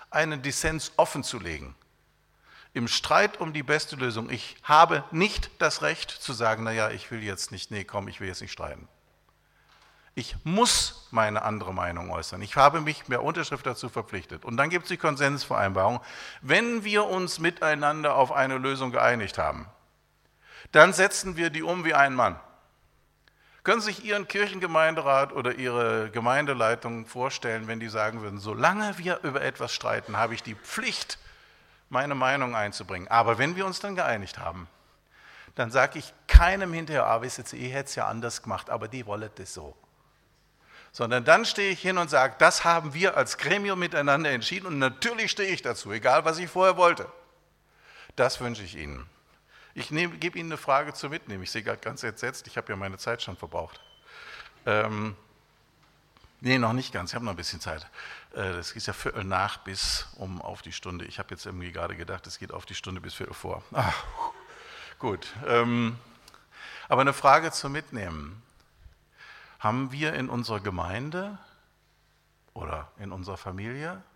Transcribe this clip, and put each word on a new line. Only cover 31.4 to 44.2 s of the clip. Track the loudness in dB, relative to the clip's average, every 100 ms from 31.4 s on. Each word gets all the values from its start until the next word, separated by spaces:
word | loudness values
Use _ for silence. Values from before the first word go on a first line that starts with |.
| -20 _ _ _ _
meine | -2 0 0
Meinung | 2 2 0 -2
einzubringen. | -4 -6 -8 -10 2
Aber | 4 6 4
wenn | 2 0
wir | -4
uns | -4
dann | -6 -2
geeinigt | -2 -2 -6 -10
haben, | -10 -10 -14 _ _ _ _ _ -20 -20 -10
dann | -4 0
sag | 2 2 0
ich | -14 -14 6
keinem | 8 8 2 -2
hinterher, | -4 -2 0 2
ah, | 2
wisst | 0 -8 -10
ihr, | -10
ihr | -6
hättet's | -6 -6 -4
ja | -4
anders | -4 -6 -6
gemacht, | -6 -6 -4
aber | -6 -6
die | -10 -8
wollen | -8 -8 -14
das | -14
so.“ | -14 -16 -18 _ _ _ _ _ _ _ _ _ -20 -16
Sondern | -6 0 2 6
dann | 6 6
stehe | 0 0
ich | 0
hin | 0 0
und | 2
sag, | 4 4 8
„Das | 6 8
haben | 4 2 0
wir | 2 2 4
als | 0 -2
Gremium | 0 2 0 -2
miteinander | 0 2 4 4